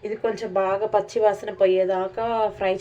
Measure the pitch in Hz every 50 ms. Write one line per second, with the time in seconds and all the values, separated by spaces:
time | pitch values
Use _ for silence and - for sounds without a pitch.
0 | - 214 220 214 - 226 214 - 226 208 180 196 190 185 196 196 214 214 - 208
1 | 196 - - 233 214 214 202 202 - 214 190 - 196 190 185 185 185 185 190 185
2 | 185 190 - 226 226 233 233 220 220 208 208 - 202 190 190 190